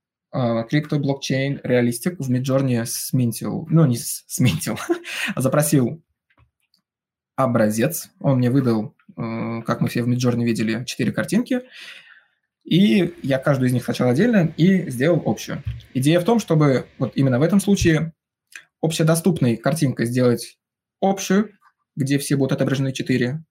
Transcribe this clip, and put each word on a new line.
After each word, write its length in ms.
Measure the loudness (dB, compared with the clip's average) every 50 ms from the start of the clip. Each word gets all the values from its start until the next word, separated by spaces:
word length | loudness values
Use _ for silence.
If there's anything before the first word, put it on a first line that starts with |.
| _ _ _ _ _ _ -6
э, 300 | -4 -2 -2 -2 -2 -2 0
Crypto 280 | 0 -2 0 0 -2 -2
Blockchain 640 | -2 -2 -4 -4 -4 -4 -2 -2 -2 -2 -4 -6
Realistic 540 | -2 0 2 2 2 2 -2 -2 -4 -6 -6 -4
в 140 | -4 -2
Midjourney 520 | -2 -2 0 0 0 0 2 0 0 -2 -2
сминтил, 800 | -4 -6 -8 -6 -2 -2 0 0 0 -2 -4 -6 -6 -6 -6 -4 0
ну, 160 | 2 4 4
не 120 | 4 2 -2
с-, 260 | -4 -8 -10 -12 -12
сминтил, 540 | -12 -4 0 0 0 0 -2 -4 -6 -6 -6 -4 -4 -4 -6 -6
<laughs> 300 | -8 -10 -8 -8 -6 -6
а 60 | -4
запросил 600 | -2 0 0 0 2 2 2 2 2 0 -2 -8 _ _ _ _ _ _ _ _ _ _ _ _ _ _ _ _ _ _ _ _ _ _ _ _ _ _ _
образец. 760 | -2 0 0 2 2 2 2 2 0 0 -2 -2 -6 -10 -14 _ _
Он 180 | 0 0 2 2
мне 120 | 2 2
выдал, 460 | 2 2 2 2 0 0 -2 -6 -10 _ _ -20 -12
э, 460 | -10 -8 -8 -6 -6 -6 -6 -6 -6 -4 -4
как 140 | -4 -2
мы 60 | -2 -2
все 140 | -2 -2
в 80 | 0 0
Midjourney 360 | 0 0 0 0 0 0 0
видели, 380 | 0 0 0 -2 -2 -2 -4 -6
четыре 260 | -8 -6 -4 -4 -2
картинки. 500 | -2 -4 -4 -2 -2 -2 0 0 -4 -4 -6 -8 -16 -20 -20 -20 -20 -20 -20 -20 -20 -20 _ _ _ _ _ _ _ _ _ 0
И 440 | 2 4 4 4 4 2 2 0 -2 -6 -4
я 160 | -2 -2 0
каждую 300 | 2 0 2 2 2 2
из 40 | 0
них 120 | 0 -2
сначала 260 | -4 -2 0 0 2
отдельно 420 | 2 2 2 4 4 4 2 2 2 2
и 320 | 4 4 4 2 0 -2
сделал 340 | -4 -2 0 2 2 2 0
общую. 380 | -2 -4 -4 -6 -8 -10 -8 -8 -8 -10 -10 -14 -8 -4
Идея 260 | 0 2 2 2 2
в 60 | 2
том, 120 | 2 0 0
чтобы 460 | 0 0 2 4 4 4 2 2 -2 -6 _ -6
вот 160 | -6 -4 0
именно 240 | 0 2 2 2 2
в 20 |
этом 200 | 2 4 2 2
случае 500 | 4 4 2 2 4 2 2 2 0 -4 -8 _ _ _ _ _ _ _ _ -20 -20 _ _ _
общедоступной 760 | -4 -2 0 2 2 2 2 4 2 2 2 2 2 0 0
картинкой 500 | 0 0 -2 0 0 0 0 0 -2 -4
сделать 540 | -2 0 2 4 4 2 2 -2 -8 -16 _ _ _ _ _ _ _ _ _
общую, 540 | 0 0 0 -2 -2 0 2 2 0 0 -6 _ _ _ _ _ _ _ _
где 220 | -6 -2 0 0 -2
все 180 | 0 0 0
будут 160 | 0 0 0
отображены 400 | 0 0 0 0 0 0 -2 -2
четыре. 540 | -4 -6 -4 -2 0 0 0 -2 -4 -6 -10 -14